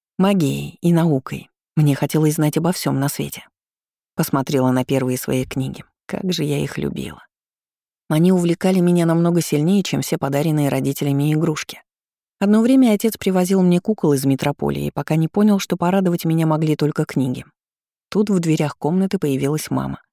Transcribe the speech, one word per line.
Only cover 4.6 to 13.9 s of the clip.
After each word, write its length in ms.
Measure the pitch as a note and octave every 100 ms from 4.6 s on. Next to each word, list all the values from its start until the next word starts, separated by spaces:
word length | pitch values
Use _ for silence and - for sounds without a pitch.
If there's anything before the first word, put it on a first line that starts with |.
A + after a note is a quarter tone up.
| B2+
на 120 | B2+
первые 320 | B2+ C3+ B2+ B2+
свои 280 | - C3
книги. 400 | B2+ - C3 - - _ -
Как 260 | - F#3
же 100 | E3+
я 160 | D3 C#3+
их 180 | C#3+ -
любила. 460 | - - - D2+ - _ _ _ _ _ _ _ -
Они 240 | D#3 F3
увлекали 480 | F#3 F3 E3+ F#3 F#3+
меня 260 | F3 F3 E3
намного 340 | E3 E3+ E3+
сильнее, 440 | D#3 D3 D#3 G3+
чем 160 | F3+ -
все 160 | - D#3+
подаренные 520 | C#3 C#3+ D#3+ D3+ C#3+
родителями 600 | C3+ C3+ C#3 D3 C#3 D3
игрушки. 480 | D3+ D#3+ D3+ - - _ _ _ _ _ _
Одно 220 | G3+ G#3+
время 320 | A#3 C4+ B3+
отец 220 | G#3 A3+ -
привозил 460 | - F#3 F3+ F#3+
мне 180 | F3+ F3
кукол 320 | -